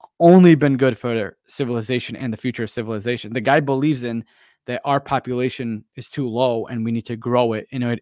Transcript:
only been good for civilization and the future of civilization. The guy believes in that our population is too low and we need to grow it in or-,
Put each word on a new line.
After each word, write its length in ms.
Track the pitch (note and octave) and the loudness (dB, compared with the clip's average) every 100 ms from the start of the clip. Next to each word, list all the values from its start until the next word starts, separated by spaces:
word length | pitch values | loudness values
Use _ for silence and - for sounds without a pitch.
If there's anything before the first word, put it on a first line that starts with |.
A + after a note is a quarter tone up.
| - - | -14 4
only 340 | E3+ F#3 F3+ D#3 | 8 10 10 8
been 220 | D3 C3 | 4 2
good 200 | C3 A2+ | 0 0
for 380 | A#2+ A#2 G2 - - | -4 -4 -4 -10 -12
civilization 680 | - C3 A#2+ G#2+ B2+ - A2+ | -6 -4 -4 -4 -4 -4 -10
and 160 | B2+ | -8
the 60 | G#2+ | -6
future 260 | B2+ A#2 | -6 -6
of 60 | A2 | -8
civilization. 640 | - A2 A2 A2 A#2+ G#2+ | -8 -6 -6 -4 -6 -6
The 80 | A#2+ | -4
guy 180 | A2+ D3 | 2 2
believes 440 | C#3+ C3+ D3 C3+ | 2 0 0 -2
in 200 | A#2+ A2+ - _ _ _ - | -4 -8 -10 _ _ _ -10
that 140 | B2 D3 | -6 -2
our 140 | C#3+ | -2
population 840 | D3 C3+ B2 B2 B2+ - A#2+ G#2+ - - | 0 -4 -2 -4 -4 -4 -8 -8 -10 -16
is 140 | - | -12
too 180 | - B2+ | -8 -4
low 380 | A2+ B2+ A2+ - | 0 0 0 -6
and 180 | A#2+ A2+ | -6 -4
we 60 | |
need 140 | A#2 - | -4 -6
to 80 | A#2 | -8
grow 360 | A#2+ B2 A#2+ | -2 2 2
it 140 | G#2+ - | -2 -6
in 120 | C3+ | -6
or-, 140 | A#2+ A#2 | -4 -4